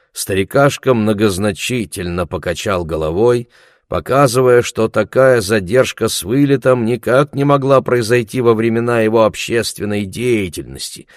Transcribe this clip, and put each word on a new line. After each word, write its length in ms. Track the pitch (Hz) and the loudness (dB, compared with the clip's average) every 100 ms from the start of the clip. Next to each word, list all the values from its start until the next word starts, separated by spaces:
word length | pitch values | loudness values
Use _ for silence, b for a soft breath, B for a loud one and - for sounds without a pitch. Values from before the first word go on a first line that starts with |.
| b | b
старикашка 840 | - - 98 98 139 143 - 139 | -12 -4 -4 -2 0 0 0 0
многозначительно 1300 | 120 107 101 107 90 104 95 - 123 92 - 87 87 85 | 0 0 2 0 0 -2 -4 -6 -6 -6 -8 -6 -4 -4
покачал 560 | 90 90 82 107 92 | -6 -6 -6 -4 -4
головой, 640 | 80 78 78 85 120 123 120 b b b _ | -2 -4 -2 2 2 2 -4 b b b _
показывая, 720 | 90 - 131 139 123 127 123 | -6 0 2 2 4 4 4
что 280 | - - 110 | 2 -2 -2
такая 520 | - 110 127 131 120 | -2 0 4 4 4
задержка 680 | 92 110 87 123 120 - 113 | 2 -2 2 0 0 -2 -4
с 140 | - | -4
вылетом 600 | 87 131 143 135 131 127 | -2 0 2 2 2 2
никак 500 | 113 120 - 127 151 | 0 -2 0 2 2
не 100 | 139 | 0
могла 360 | 139 143 131 131 | 2 2 2 -2
произойти 600 | - 123 107 123 113 127 | 0 -2 2 0 0 0
во 100 | 117 | 2
времена 460 | 110 117 113 117 117 | 2 0 0 0 0
его 240 | 110 113 | 2 4
общественной 800 | 107 - - 117 104 - 104 104 | 2 0 -4 -4 -4 -6 -4 -4
деятельности, 1040 | 98 92 123 110 92 85 62 64 - - - | -6 -4 -2 -2 -2 -8 -14 -14 -14 -16 -20